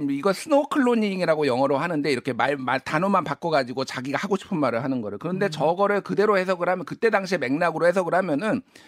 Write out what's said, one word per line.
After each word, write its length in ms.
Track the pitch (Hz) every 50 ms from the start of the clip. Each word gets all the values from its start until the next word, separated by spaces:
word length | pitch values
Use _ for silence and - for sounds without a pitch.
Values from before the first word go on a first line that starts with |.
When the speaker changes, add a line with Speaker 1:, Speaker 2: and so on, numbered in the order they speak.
| 147 139
Speaker 1:
이거 200 | 139 139 143 196
스노우 360 | 185 - - - 285 277 302
클로닝이라고 800 | - - 302 254 247 240 226 214 202 190 185 175 160 156 156 147
영어로 320 | 135 117 127 135 135 143 135
하는데 320 | 160 175 160 147 143 156
이렇게 220 | 135 117 - 135 120
말, 220 | 113 120 139 147
말, 240 | 139 127 123 131 131
단어만 440 | - - 156 156 185 202 196 185 156
바꿔가지고 600 | - 139 - - 170 156 139 131 120 127 131 131
자기가 340 | - - 131 127 139 135 135
하고 180 | - 175 196
싶은 220 | 190 - - 196 156
말을 240 | 139 120 117 113 139
하는 180 | 135 131 123
거를. 160 | 107 143 101
그런데 300 | 104 - 165 185 160 202
Speaker 2:
음. 20 | 190
Speaker 1:
저거를 520 | 156 151 143 156 175 185 202 196 202 196
그대로 360 | - - - 185 208 214 202
해석을 320 | 185 185 185 185 170 175 175
하면 160 | 185 185 147
그때 240 | - - - - 220
당시에 300 | 214 196 196 170 202 170
맥락으로 480 | 131 123 139 160 175 170 160 151 165
해석을 260 | 175 180 190 180 165 170
하면은 480 | 180 196 170 143 135 208 220 156 95 - _ - - -